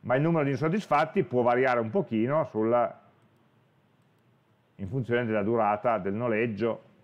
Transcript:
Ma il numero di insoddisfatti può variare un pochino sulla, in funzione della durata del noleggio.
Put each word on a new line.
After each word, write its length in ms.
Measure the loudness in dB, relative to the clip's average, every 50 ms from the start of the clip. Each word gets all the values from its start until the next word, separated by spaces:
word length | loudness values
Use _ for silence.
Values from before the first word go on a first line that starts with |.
Ma 160 | -2 0 0
il 60 | 2 2
numero 220 | 2 2 2 2
di 60 | 0
insoddisfatti 720 | 0 -2 -2 -2 -2 -2 -2 0 2 2 2 2 0 -2 -2
può 180 | 0 0 2 2
variare 360 | 4 4 4 2 2 2 0
un 120 | 0 -2
pochino 560 | -2 -4 -4 -2 0 0 0 0 0 -2 -2
sulla, 540 | -2 -2 -2 0 2 2 2 2 0 -4 -10 -20 -20 _ _ _ _ _ _ _ _ _ _ _ _ _ _ _ _ _ _ _ _ _ _ _ _ _ _ _ _ _ _ _ _ _
in 140 | -14 -12 -8
funzione 360 | -6 -6 -2 0 0 0 0
della 200 | 0 0 0 0
durata 540 | 0 0 2 2 2 0 0 0 0 0 0
del 160 | -2 -4 -4
noleggio. 680 | -4 -2 -2 0 0 0 -2 -2 -2 -2 -2 -2 -4 -10 -20 _ _